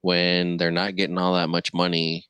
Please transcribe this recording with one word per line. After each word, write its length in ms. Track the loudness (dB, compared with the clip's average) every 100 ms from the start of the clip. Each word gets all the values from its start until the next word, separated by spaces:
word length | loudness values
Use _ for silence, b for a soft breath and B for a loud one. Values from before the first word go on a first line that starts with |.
when 560 | 0 2 2 2 0 0
they're 140 | 0
not 240 | 0 -2 -2
getting 220 | -2 0
all 180 | 2 2
that 140 | 2
much 240 | -2 -2
money 540 | -2 0 0 -2 -4 -10